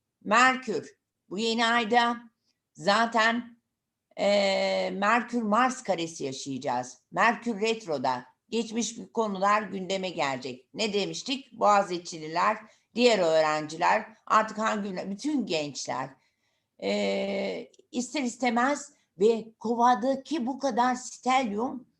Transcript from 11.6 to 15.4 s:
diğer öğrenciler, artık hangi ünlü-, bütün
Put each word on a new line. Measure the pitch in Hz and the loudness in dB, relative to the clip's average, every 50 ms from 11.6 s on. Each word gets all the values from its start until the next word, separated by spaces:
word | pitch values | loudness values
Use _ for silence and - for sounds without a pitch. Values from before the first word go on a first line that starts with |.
| 196 202 208 202 190 170 180 170 175 - 180 160 156 156 160 170 185 208 220 220 - - _ _ _ _ - | 4 4 6 4 4 0 -4 -8 -8 -10 -12 -12 -10 -6 -2 0 0 0 0 -2 -6 -18 _ _ _ _ 0
diğer | 214 247 240 220 196 | 4 4 4 6 6
öğrenciler, | 180 160 160 160 156 151 151 156 151 147 156 160 175 175 196 220 208 - - _ - | 4 4 6 4 4 4 2 0 -2 -4 -4 0 2 2 2 2 0 -4 -14 _ -2
artık | - - 220 214 214 202 208 | 2 4 4 4 2 -2 -4
hangi | 220 220 214 208 202 208 | -2 -2 -2 -2 -4 -6
ünlü-, | 185 180 - 185 | -6 -8 -8 -8
bütün | 202 202 - 294 311 262 | -8 -6 -4 -2 -2 -2